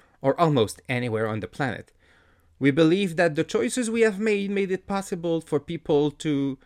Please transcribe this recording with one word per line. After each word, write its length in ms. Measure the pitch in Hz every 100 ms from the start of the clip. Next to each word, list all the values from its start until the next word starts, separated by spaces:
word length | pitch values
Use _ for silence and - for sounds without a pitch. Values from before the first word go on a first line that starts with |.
| _ _
or 140 | 135 -
almost 420 | 165 139 101 - -
anywhere 380 | 123 123 110 110
on 140 | 110
the 60 | -
planet. 460 | - 135 95 - _ _ _ _ _ _ _
We 140 | 135
believe 460 | 139 160 185 196 165
that 180 | 170 151
the 80 |
choices 480 | 160 214 247 254 226
we 100 | 226
have 180 | 220 190
made 300 | 220 202 202
made 220 | 202 196
it 160 | 185 -
possible 540 | 196 190 175 170 165
for 180 | - 147
people 500 | - 165 - 147 151
to 460 | 143 160 143 139 135